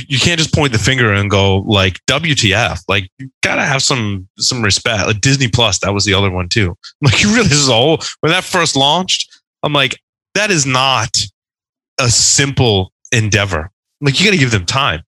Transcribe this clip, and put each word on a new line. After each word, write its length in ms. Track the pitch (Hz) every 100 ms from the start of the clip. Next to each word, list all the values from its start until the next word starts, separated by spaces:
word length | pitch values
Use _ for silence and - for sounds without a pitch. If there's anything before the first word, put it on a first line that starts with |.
| 120
you 120 | 135
can't 200 | 175 170
just 140 | 156
point 180 | - 143
the 60 | 110
finger 320 | - 131 117
and 180 | 101 101
go, 280 | 101 98 95 95
like, 320 | 104 95 87 -
"W 300 | 135 165 120
T 180 | 104
F?" 280 | 95 110 82 -
Like, 220 | 98 92 _
you 120 | 135 _
gotta 220 | 185 - -
have 160 | 135
some, 460 | - 135 104 98 92 -
some 240 | - 127
respect. 440 | 107 - 123 110 80
Like, 140 | 107
Disney 260 | 135 135 127
Plus, 320 | - 113 90
that 120 | 90
was 120 | 101 101
the 80 |
other 160 | 95 98
one 200 | 90 87
too. 280 | - 92 85 -
<laughs> 120 | -
Like, 200 | 143 101
you 100 | 208
really, 140 | 226 202
this 100 | 147
is 80 | 139
a 60 |
whole, 260 | 113 139 160 - -
when 100 | 151
that 120 | 180
first 320 | - 185 160 139
launched, 520 | 139 160 185 - - - _ _
I'm 100 | 151
like, 260 | 147 131 - _ _ _ 190
that 160 | 208
is 160 | 175 135
not 500 | 127 135 127 110 - - _ _ _ _ _ _ -
a 100 | 123
simple 840 | - - - 139 131 127 101 92 _ -
endeavor. 600 | 120 107 104 101 85 85 _ _ _
Like, 180 | 143 131
you 60 | 196
gotta 120 | 185
give 140 | 131
them 140 | 110 85
time. 340 | 135 139 82